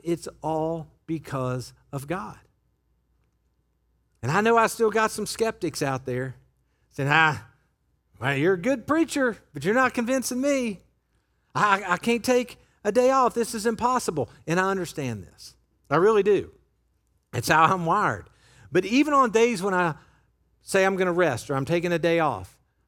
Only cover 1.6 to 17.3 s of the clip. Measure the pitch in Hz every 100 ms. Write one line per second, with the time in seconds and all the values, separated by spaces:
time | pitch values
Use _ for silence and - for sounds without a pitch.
1.6 | 120 - _ 139 143 185 208 - _ _
2.6 | _ _ _ _ _ _ _ _ _ _
3.6 | _ _ _ _ _ _ 117 170 220 233
4.6 | 220 - 220 220 220 - 208 - 226 -
5.6 | 165 - 143 131 131 127 131 - _ _
6.6 | _ _ _ - 139 156 156 113 - _
7.6 | _ _ _ _ _ - 123 135 170 185
8.6 | 220 269 208 311 330 294 254 196 _ 147
9.6 | 160 247 254 - 233 262 - 254 285 269
10.6 | 233 175 _ _ _ _ _ _ _ -
11.6 | 208 196 190 175 233 233 254 247 247 -
12.6 | _ _ 208 220 254 269 240 233 226 226
13.6 | 226 220 240 247 - 156 117 - - 175
14.6 | 190 190 170 - 131 107 85 - - -
15.6 | _ _ - 147 202 214 196 185 90 -
16.6 | _ _ _ _ _ _ _